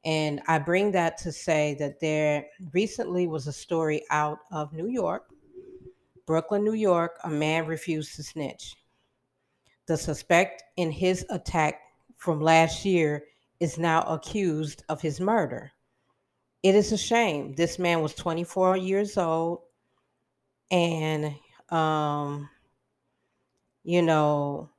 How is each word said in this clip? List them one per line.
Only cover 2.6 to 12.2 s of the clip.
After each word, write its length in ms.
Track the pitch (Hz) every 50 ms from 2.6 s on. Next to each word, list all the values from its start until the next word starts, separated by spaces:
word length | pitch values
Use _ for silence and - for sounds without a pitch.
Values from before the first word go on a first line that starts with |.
| 185 156 139
recently 520 | 180 214 220 - - 233 - 180 180 180
was 220 | 170 156 151 131
a 60 | 147 139
story 500 | - - - 175 165 160 156 151 151 151 -
out 260 | 147 151 151 151 151 - - _
of 200 | 185 156 151 147
New 160 | 156 156 170
York, 460 | 226 254 247 190 165 175 - - _ - _ _ _ _ - - - - - - - _ _ _ _ _ - _
Brooklyn, 360 | - 160 165 160 - 208 202 208
New 100 | 214 220
York. 440 | 220 214 196 180 170 165 170 170 - -
A 60 | 170
man 360 | 156 147 151 156 160 165 160
refused 500 | 156 160 156 - - 160 156 147 - -
to 60 | - 147
snitch. 520 | - - 160 147 - - - - - - _ _ _ _ _ _ _ _ _ _ _ _ _ _ _ _ _ _ _ _ _ _
The 120 | - 165
suspect 680 | 156 - - 147 - - _ 175 170 190 185 - - - _ _
in 140 | - 175 160
his 340 | 147 - 185 180 185 180 - -
attack 520 | 208 165 - - - 165 156 147 - - - _ _ _ _ _ -
from 240 | _